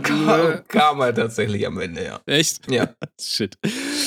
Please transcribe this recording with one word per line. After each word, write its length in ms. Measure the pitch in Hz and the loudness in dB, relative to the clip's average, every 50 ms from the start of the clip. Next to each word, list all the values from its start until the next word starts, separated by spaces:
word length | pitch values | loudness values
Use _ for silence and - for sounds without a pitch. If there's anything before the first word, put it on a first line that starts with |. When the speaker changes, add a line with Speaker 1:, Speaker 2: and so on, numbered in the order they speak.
| - | 0
Speaker 1:
Alter. 600 | 147 147 151 156 - - 160 165 165 160 - - | 0 0 2 4 4 4 4 4 2 0 -2 -6
Speaker 2:
kam, 40 | |
kam 340 | - - - 151 151 143 139 | -2 2 4 4 4 4 4
er 120 | 131 120 113 | 2 2 2
tatsächlich 500 | 113 113 113 - - 104 113 101 101 101 | 0 -2 -2 0 -2 -2 -2 0 -2 -2
am 140 | 92 - 92 | -2 -2 -4
Ende, 240 | 87 87 82 78 92 | -6 -6 -6 -8 -8
ja. 140 | 73 50 - - | -8 -8 -10 -4
Speaker 1:
Echt? 440 | - 139 151 165 - - - - - | 0 2 2 2 0 -2 -6 -4 -2
Speaker 2:
Ja. 180 | 131 113 - - - _ - | 0 0 0 -2 -4 _ -16
Speaker 1:
<laughs> 160 | - _ - | -16 _ -12
Shit. 360 | - - - - 110 95 - _ - 202 240 262 277 277 294 294 285 | -8 -6 -4 -4 -4 -4 -6 _ -6 -6 -4 -4 -6 -6 -4 -4 -2